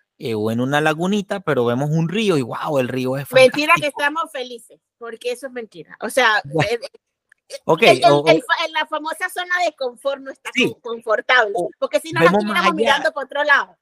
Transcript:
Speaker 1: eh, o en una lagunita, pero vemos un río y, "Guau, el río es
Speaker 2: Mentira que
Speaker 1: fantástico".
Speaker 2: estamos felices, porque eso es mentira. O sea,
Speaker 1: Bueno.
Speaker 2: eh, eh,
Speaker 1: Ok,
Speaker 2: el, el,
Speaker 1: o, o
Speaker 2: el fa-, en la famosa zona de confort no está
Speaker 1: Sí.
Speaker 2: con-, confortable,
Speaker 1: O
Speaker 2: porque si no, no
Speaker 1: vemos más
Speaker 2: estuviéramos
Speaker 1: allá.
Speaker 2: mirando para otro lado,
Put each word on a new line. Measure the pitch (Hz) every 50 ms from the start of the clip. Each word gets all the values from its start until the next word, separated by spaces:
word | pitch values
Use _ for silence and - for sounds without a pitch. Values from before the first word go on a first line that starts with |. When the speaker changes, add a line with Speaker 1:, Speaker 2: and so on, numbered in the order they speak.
| _ _ _ -
Speaker 1:
eh, | - 131 113
o | 107 104 110
en | 113 117
una | 123 131 143 147
lagunita, | 151 156 156 156 175 185 202 208 190 - 202 202
pero | 190 - 147 127 120
vemos | 117 120 123 143 151
un | 151 165 165 165
río | 165 214 226 202 175
y, | 147 127
"Guau, | 110 - - - 170 156 139
el | 127 120
río | 123 131 127 127 131
es | 139 143 - -
Speaker 2:
Mentira | 254 262 254 254 277 294 302 339
que | 339 302
Speaker 1:
fantástico". | 294 277 - 294
Speaker 2:
estamos | 285 302 320 330 311 -
felices, | 277 247 247 247 226 - - - _ _ _ _ _
porque | 233 233 226 220 - 240 247
eso | 233 - 269
es | 247
mentira. | 247 233 208 - 170 147 - 180 -
O | - 208
sea, | - - 254 226 214 208 -
Speaker 1:
Bueno. | 143 147 160 147 -
Speaker 2:
eh, | - 240 - - _ - _ _ _ _ _ _ _ _ _ -
eh, | - - _
Speaker 1:
Ok, | - 160 160 233
Speaker 2:
el, | 220 - 131
el, | 127 143
Speaker 1:
o, | 143 143
o | 143 160
Speaker 2:
el | - - -
fa-, | - 330 320 339
en | 320 320
la | 311 311
famosa | 302 311 302 294 311 320 311 370 370
zona | - 370 359 359 359 359 359
de | 330 311
confort | - 269 247 240 233 - 277 277 269
no | 269 269
está | - _ - 220 -
Speaker 1:
Sí. | 254 247 190 - - -
Speaker 2:
con-, | 233 233
confortable, | 233 - 233 214 208 - - - 254 226 208 202
Speaker 1:
O | - 175 - - -
Speaker 2:
porque | - 254 - 294
si | - 320 330
no, | 330
no | 233
Speaker 1:
vemos | 165 185 202 214
más | 214 208 - 185
Speaker 2:
estuviéramos | 196 -
Speaker 1:
allá. |
Speaker 2:
mirando | 320 226 226 - 277 - 320 -
para | 294 269
otro | 262 277 285 294
lado, | 294 285 262 208 185 180 _